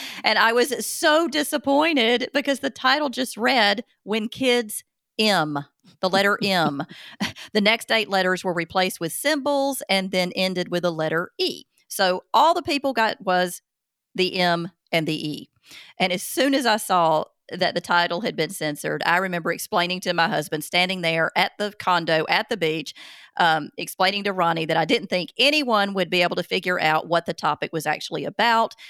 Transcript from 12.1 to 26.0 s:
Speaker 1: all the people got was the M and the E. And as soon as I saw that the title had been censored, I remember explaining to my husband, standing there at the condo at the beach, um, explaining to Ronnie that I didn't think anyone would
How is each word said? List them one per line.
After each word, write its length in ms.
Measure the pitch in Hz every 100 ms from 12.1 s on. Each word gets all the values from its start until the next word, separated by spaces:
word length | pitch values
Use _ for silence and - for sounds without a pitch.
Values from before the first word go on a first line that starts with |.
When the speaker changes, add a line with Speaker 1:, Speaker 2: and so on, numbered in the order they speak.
| 185 -
Speaker 1:
all 220 | 226 311 349
the 80 |
people 300 | 330 285 277
got 280 | 240 220 -
was 400 | 196 180 180 - _ _ _ _ _ 196
the 240 | 185 185
M 320 | 175 170 170 - _
and 140 | 165 156
the 240 | 156 151
E. 200 | 147 - _ - - - -
And 120 | 185
as 120 | 180
soon 320 | - - 269 269
as 100 | 240
I 120 | 214
saw 480 | - 185 160 156 - _ -
that 220 | 185 180
the 80 | 175
title 400 | - 175 170 170
had 140 | - 156
been 160 | 156
censored, 500 | 196 156 147 156 151 -
I 100 | 175
remember 340 | 190 175 170
explaining 500 | 160 - - 175 180
to 120 | 185
my 140 | 175 165
husband, 360 | 156 147 156
standing 380 | - 180 185 190
there 300 | 165 165 160 -
at 180 | 190 -
the 160 | 208 -
condo 440 | - 175 165 160 156
at 180 | 180 220
the 100 | 220
beach, 360 | 160 160 151 - - - - -
um, 340 | 170 156 - -
explaining 480 | 175 - 185 202 202
to 80 |
Ronnie 340 | 185 170 165 165
that 100 | 160
I 80 | 160
didn't 220 | 233 -
think 260 | 185 170 -
anyone 600 | 269 302 247 208 196
would 160 | 196